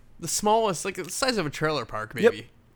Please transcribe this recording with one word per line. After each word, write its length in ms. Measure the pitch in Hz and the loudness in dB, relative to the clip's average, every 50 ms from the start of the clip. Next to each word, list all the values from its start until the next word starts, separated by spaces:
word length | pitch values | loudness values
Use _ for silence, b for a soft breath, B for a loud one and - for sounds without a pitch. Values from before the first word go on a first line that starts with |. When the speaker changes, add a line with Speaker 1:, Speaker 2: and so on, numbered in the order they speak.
| b b b - | b b b -12
Speaker 1:
the 80 | 170 156 | -8 -6
smallest, 560 | - - 202 208 214 226 220 208 175 - - | -4 0 2 4 4 4 4 2 0 -2 -4
like, 80 | 196 190 | -6 -6
the 160 | 185 165 180 | -6 -8 -8
size 260 | - - 269 262 247 208 | -6 -4 -2 -2 0 0
of 60 | 160 | -2
a 60 | 147 | -2
trailer 340 | - - 160 156 151 135 117 | -2 -2 -2 0 0 -2 -4
park, 280 | - - 107 107 110 - | -6 -6 -8 -8 -8 2
Speaker 2:
Yep. 160 | 117 - 233 - | 4 6 6 6
Speaker 1:
maybe, 140 | 214 - - - - - _ _ | 4 -4 -14 -18 -20 -20 _ _